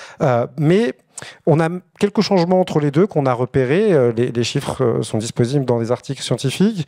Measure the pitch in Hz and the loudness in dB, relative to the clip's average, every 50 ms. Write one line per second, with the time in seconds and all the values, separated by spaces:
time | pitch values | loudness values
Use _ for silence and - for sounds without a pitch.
0 | - - - - - 139 123 117 123 - - - 143 156 180 208 240 254 - _ | -20 -14 -6 -2 0 2 2 2 0 -2 -4 -2 2 2 4 2 2 0 -4 _
1 | _ _ - - - - - - - 175 147 160 165 160 180 180 - _ _ - | _ _ -20 -18 -18 -18 -14 -6 0 2 2 2 2 0 -2 -6 -12 _ _ -4
2 | 202 202 - 226 196 - 202 180 170 180 185 185 180 - 185 156 147 147 139 156 | -2 -2 0 0 0 2 2 2 2 4 2 2 2 2 0 0 0 0 2 2
3 | 202 214 - 156 139 131 123 117 127 - - 139 127 120 151 190 220 214 170 139 | 2 2 0 0 0 0 0 0 -2 -2 0 0 0 2 2 2 2 2 4 4
4 | 123 120 113 117 123 120 120 120 117 - - 143 - 135 127 - 131 113 123 135 | 4 2 2 0 -2 -2 0 -2 -2 -2 -2 -4 -4 -4 -4 -2 -2 0 0 -2
5 | 120 - - 107 107 117 - - 120 120 143 147 131 123 120 117 113 110 123 - | -2 -2 -4 -4 -4 -4 -2 -2 0 0 0 -2 0 0 0 0 0 -2 -4 -4
6 | - - 135 - - - 131 113 - 131 - - 185 220 226 175 143 | -4 -10 -10 -8 -4 -4 -4 -2 -2 -4 0 2 0 0 0 -2 -8